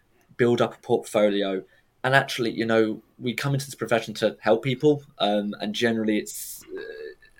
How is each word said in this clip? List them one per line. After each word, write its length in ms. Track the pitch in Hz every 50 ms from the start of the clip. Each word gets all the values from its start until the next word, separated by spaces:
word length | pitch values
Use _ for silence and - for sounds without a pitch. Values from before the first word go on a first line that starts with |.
| _ _ _ _ _ _ _
build 240 | - 127 120 120 117
up 140 | 120 - -
a 40 | -
portfolio. 840 | - - 117 - - - - 110 104 104 101 101 98 98 98 95 - _ _ _ _ _ _ _ -
And 120 | 131 135
actually, 340 | 139 - - - - 117 113
you 160 | 82 92 113
know, 340 | 113 113 113 110 110 107 107 _ _ _
we 160 | - 127 123
come 220 | 110 - - 139 139
into 120 | 135 -
this 100 | - -
profession 360 | - 113 107 123 117 - 110 104
to 220 | - 113 104 98 -
help 240 | - 110 110 113 -
people. 400 | 139 131 - 151 151 147 139 - - _ -
Um, 360 | - 104 104 104 101 104 101 -
and 120 | - 107
generally, 460 | 104 - 117 117 113 113 110 107 107 104
it's, 460 | - - - - - - - - -
uh, 160 | - 92 90 - - 78 - 76 71 62 _ _ - _